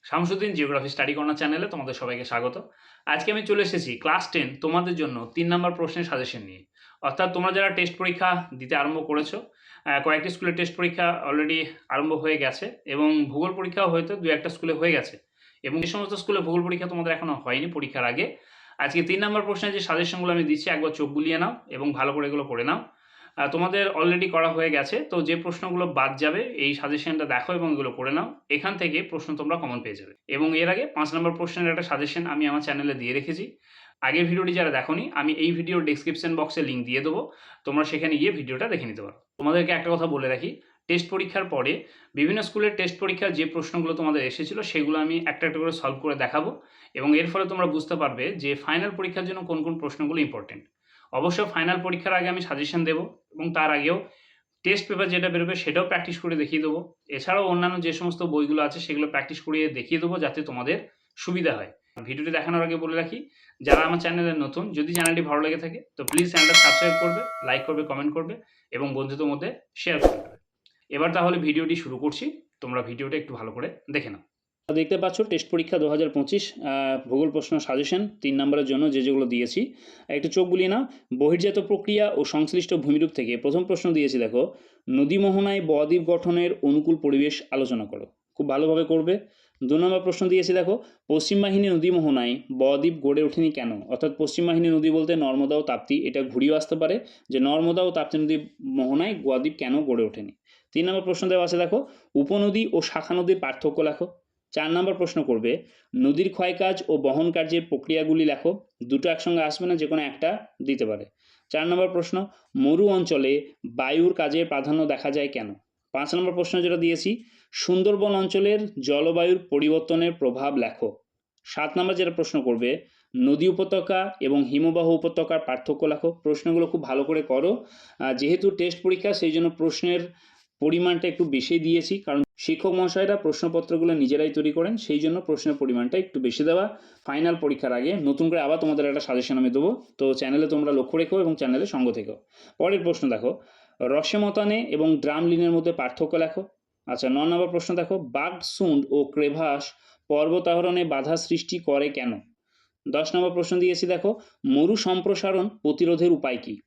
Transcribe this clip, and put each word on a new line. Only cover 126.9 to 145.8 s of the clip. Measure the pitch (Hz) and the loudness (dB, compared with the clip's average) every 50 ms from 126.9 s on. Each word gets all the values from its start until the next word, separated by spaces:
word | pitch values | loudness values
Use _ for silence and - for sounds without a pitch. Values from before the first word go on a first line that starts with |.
| 131 139 139 | -2 0 0
করে | 143 160 156 | 0 0 -2
করো। | 143 - 131 135 151 180 233 | 0 2 0 2 2 2 0
আহ, | - - - - - - - - _ 127 135 | -2 -4 -16 -20 -20 -20 -20 -12 _ -4 -2
যেহেতু | 131 123 143 143 175 185 190 196 | -2 0 2 2 2 4 2 0
টেস্ট | 196 - 175 175 170 175 | 2 2 -2 -2 -2 0
পরীক্ষা | - 185 185 180 - 208 | 0 0 0 2 0 -2
সেই | 202 - 175 160 | 0 2 0 0
জন্য | 156 165 170 170 | 2 2 2 0
প্রশ্নের | 170 - 165 165 160 - - 175 175 175 175 175 - _ _ _ _ _ _ _ _ _ | 0 0 -2 0 0 0 0 0 0 0 -2 -6 -12 _ _ _ _ _ _ _ _ _
পরিমাণটা | 143 151 160 175 180 180 175 165 170 175 | 0 2 2 4 4 2 2 2 0 -2
একটু | 165 - 175 | 0 0 0
বেশি | 151 135 131 127 - 165 170 | 2 2 0 0 2 0 2
দিয়েছি, | 160 160 170 170 165 - 190 196 | 4 4 2 2 2 0 -4 -4
কারণ | - - 143 143 143 _ _ - | -2 -2 0 0 0 _ _ -8
শিক্ষক | - - 160 160 - 190 | -4 -2 -2 0 0 0
মহাশয়রা | 185 185 180 180 175 190 196 190 202 | 2 2 0 2 2 2 2 2 2
প্রশ্নপত্রগুলো | 202 - 156 151 - - 165 165 170 165 - 170 160 165 170 165 | 2 2 0 0 0 -2 0 0 0 0 0 0 2 2 2 4
নিজেরাই | 156 139 127 143 147 156 156 | 4 4 2 4 2 2 2
তৈরি | 143 151 147 151 | 2 2 0 2
করেন, | 147 165 170 196 233 | 2 2 0 0 0
সেই | 214 - - 156 147 | -4 -2 -2 0 0
জন্য | 151 160 165 185 | 2 0 0 -2
প্রশ্নের | 180 - 156 - - 151 143 139 | -2 -2 -2 0 0 -2 0 0
পরিমাণটা | 139 131 123 120 120 127 - 190 | 0 0 2 0 0 0 0 -2
একটু | 185 - - 139 | -2 -2 -4 -2
বেশি | 127 123 113 - 147 | -2 -2 0 2 2
দেওয়া। | 160 165 180 196 208 - - - - - _ _ | 2 4 2 2 -2 -6 -12 -20 -20 -20 _ _
ফাইনাল | - 139 147 160 170 170 | -6 -2 0 0 0 0
পরীক্ষার | 165 156 143 135 - - 127 | 0 0 -2 -2 0 -2 -2
আগে | 123 123 127 156 196 | -2 0 0 0 -2
নতুন | 190 147 139 139 - 165 165 | 0 0 0 2 2 2 2
করে | 165 165 | 2 2
আবার | 143 139 156 165 | 2 2 0 2
তোমাদের | 165 156 151 143 143 | 2 0 2 2 2
একটা | 143 139 147 | 0 0 -2
সাজেশন | - - 127 127 123 - 135 131 | -2 -2 -2 -2 0 0 2 2
আমি | 131 127 | 2 2
দেবো, | 120 139 147 190 247 254 - - _ | 2 2 2 2 0 -2 -8 -20 _
তো | - 139 135 131 | 0 2 2 2
চ্যানেলে | 131 143 131 139 151 160 147 | 0 0 0 2 2 2 2
তোমরা | 156 147 147 147 | 2 0 2 2
লক্ষ্য | 143 131 127 - - 165 | 2 2 0 0 0 0
রেখো | 165 165 190 196 | 0 2 2 2
এবং | 185 165 156 | 2 2 0
চ্যানেলে | - 143 127 127 135 190 | 0 0 0 2 0 0
সঙ্গ | 202 - 135 127 123 | -2 0 0 0 0
থেকো। | 110 117 104 107 107 - _ _ _ - - - _ _ | 0 -2 -6 -8 -12 -14 _ _ _ -20 -20 -20 _ _
পরের | 151 180 202 190 | 0 2 2 2
প্রশ্ন | 170 170 165 - 151 131 | 2 0 0 2 0 0
দেখো, | 117 104 110 160 190 - - - - _ - _ _ _ | 0 2 0 -2 -2 -2 -10 -20 -20 _ -20 _ _ _
রসে | 127 123 135 156 - - - 208 | -2 2 2 2 2 0 0 2
মতানে | 202 202 196 208 208 208 208 226 233 - | 0 2 2 0 2 2 0 0 -2 -2
এবং | - 151 160 160 160 143 | -2 2 4 4 2 2
ড্রামলিনের | - 147 147 156 170 170 170 165 170 170 | 2 -2 0 2 2 2 4 4 4 4
মধ্যে | 170 165 160 170 | 4 2 2 0
পার্থক্য | 170 165 | -2 0